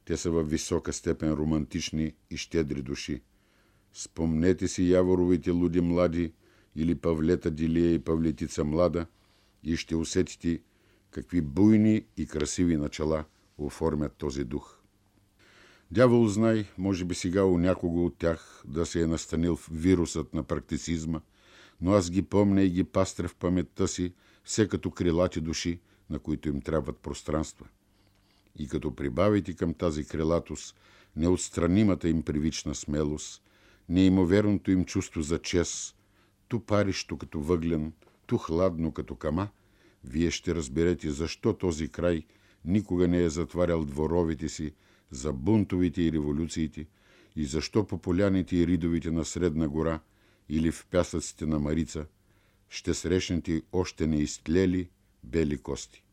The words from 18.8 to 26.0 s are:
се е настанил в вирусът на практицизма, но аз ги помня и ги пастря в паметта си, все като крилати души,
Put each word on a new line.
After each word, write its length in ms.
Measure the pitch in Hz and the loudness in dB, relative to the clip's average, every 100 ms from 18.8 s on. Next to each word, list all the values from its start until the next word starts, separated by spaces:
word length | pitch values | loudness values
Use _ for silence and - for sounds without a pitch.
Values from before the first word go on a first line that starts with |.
| 82 | -2
се 160 | 85 | 0
е 40 | 82 | 0
настанил 500 | 80 - 80 85 80 | 0 -2 -2 0 0
в 120 | - | -4
вирусът 600 | 80 87 90 82 82 76 | 0 4 4 2 -2 -4
на 80 | 82 | -6
практицизма, 800 | 69 73 - 78 - 85 80 80 - _ _ - - - | -4 -6 -4 -6 -4 -4 -4 -6 -10 _ _ -20 -20 -4
но 120 | 85 | 2
аз 180 | 104 87 | 4 4
ги 120 | 92 | -2
помня 400 | 85 98 101 98 | 0 2 4 4
и 80 | 95 | 4
ги 140 | 87 | 2
пастря 440 | 87 95 95 - 87 | 0 0 -2 -4 -8
в 60 | |
паметта 540 | - 90 90 80 - 92 | -4 0 0 -2 -2 -2
си, 240 | - 90 - _ _ | -2 -6 -8 _ _
все 240 | - - 107 | -4 0 0
като 220 | 95 90 | 0 -4
крилати 500 | - 87 82 90 87 | 0 2 2 2 0
души, 400 | 80 80 87 85 _ _ | -6 -4 -4 -6 _ _